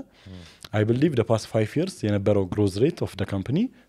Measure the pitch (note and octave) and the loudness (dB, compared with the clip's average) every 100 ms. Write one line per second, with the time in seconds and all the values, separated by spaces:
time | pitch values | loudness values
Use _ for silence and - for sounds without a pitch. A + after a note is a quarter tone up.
0 | C4+ _ - F#2 F2 - - G#2+ G#2+ A#2+ | -6 _ -20 -20 -20 -20 -4 0 2 4
1 | E3 C3 G#2 A2+ - A2+ G#2+ C#3+ F#3 - | 2 2 2 0 0 -2 0 -2 -4 -4
2 | G#2+ G#2 G2+ G2+ F#2+ G2+ G2+ F#2+ C#3 - | -2 0 2 2 2 0 0 2 0 0
3 | G#2+ - G2 G2 F#2 D3 B3 - | -6 -6 -6 -4 -2 -2 -2 -6